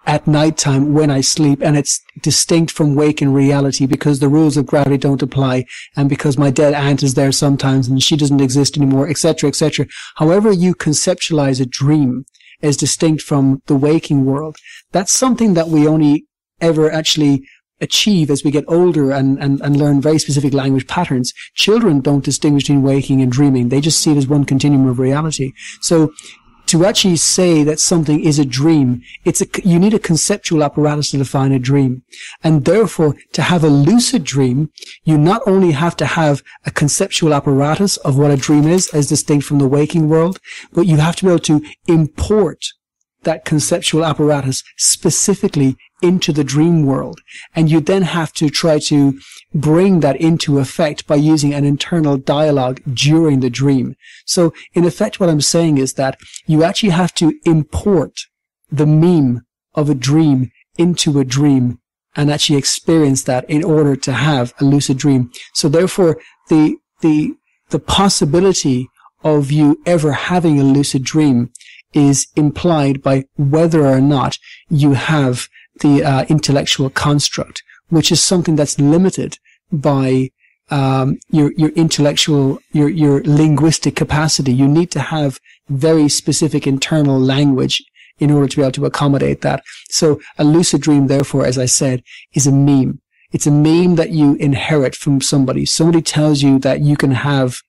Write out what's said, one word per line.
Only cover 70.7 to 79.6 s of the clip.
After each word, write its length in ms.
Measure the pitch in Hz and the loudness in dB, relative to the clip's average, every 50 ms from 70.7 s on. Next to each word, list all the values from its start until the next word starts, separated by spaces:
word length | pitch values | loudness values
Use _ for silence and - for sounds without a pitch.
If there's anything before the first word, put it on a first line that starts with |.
| 135 143 139 - - 135 127 | 2 2 0 0 -2 -4 -4
dream 480 | - - 156 151 143 127 120 120 - _ - - - - - _ _ - | -2 -2 0 2 2 2 0 0 -4 _ -20 -20 -20 -20 -20 _ _ 0
is 340 | 156 143 139 139 131 - - _ | 2 2 2 2 0 -2 -4 _
implied 640 | 160 151 147 - - - 175 165 151 139 139 139 135 - | 0 0 0 -2 -2 -2 0 0 2 0 0 -2 -2 -2
by 220 | 139 135 135 135 _ _ | 0 0 0 -2 _ _
whether 500 | - 143 135 147 160 170 165 165 160 143 | -4 -2 0 2 2 2 2 2 2 4
or 140 | 135 131 131 | 4 4 4
not 380 | 135 143 147 131 127 135 - - _ - - - _ _ | 2 2 2 0 -2 -4 -6 -10 _ -20 -20 -20 _ _
you 240 | 175 139 147 147 139 | 0 2 2 2 2
have 560 | 117 - - 156 147 139 127 123 123 - - _ - - _ _ _ | 0 0 0 0 0 0 0 -2 -4 -8 -14 _ -20 -20 _ _ _
the, 240 | - 147 143 143 156 | 0 2 2 2 2
uh, 200 | 143 135 131 - - | 0 0 -2 0 0
intellectual 640 | 156 147 - - 139 143 151 - - - 135 135 | -2 -2 0 0 -2 -2 0 -2 -2 -2 -4 -4
construct, 720 | - - - 151 147 147 - - - - - - - - - _ - _ _ _ | -4 -4 -2 0 0 0 -2 -4 -6 -8 -10 -10 -14 -20 -20 _ -20 _ _ _
which 240 | 170 156 147 - 175 | 0 0 0 2 0
is 100 | 151 - | 0 0
something 340 | - 196 180 160 175 156 | 0 0 0 0 0 0
that's 220 | 147 147 - - - | 0 0 -2 -2 0
limited 600 | 139 143 156 175 190 185 - - - - - - _ _ _ _ | 2 2 2 2 2 0 0 -4 -10 -10 -10 -16 _ _ _ _